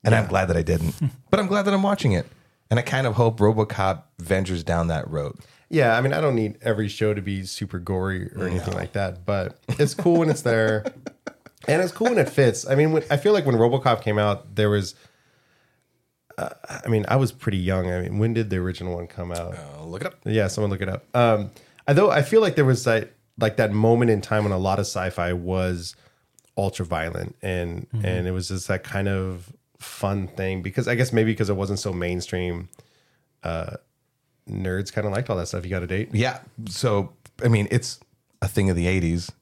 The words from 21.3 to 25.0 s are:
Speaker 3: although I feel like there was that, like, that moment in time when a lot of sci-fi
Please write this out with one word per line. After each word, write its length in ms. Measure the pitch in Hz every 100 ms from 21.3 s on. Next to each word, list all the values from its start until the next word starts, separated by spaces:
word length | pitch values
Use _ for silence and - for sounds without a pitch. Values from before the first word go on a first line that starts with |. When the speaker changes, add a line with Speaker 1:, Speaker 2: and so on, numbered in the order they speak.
| 107 101 - _ _ -
Speaker 3:
although 220 | 143 202
I 120 | 151
feel 200 | 135 220
like 140 | 208
there 100 | -
was 180 | 135 123
that, 260 | 123 110 - _ _ -
like, 180 | 110 117
that 140 | 110
moment 400 | 104 113 117 117
in 100 | 107
time 220 | - 107
when 100 | 104
a 40 | 92
lot 220 | 95 95
of 60 |
sci-fi 480 | 95 95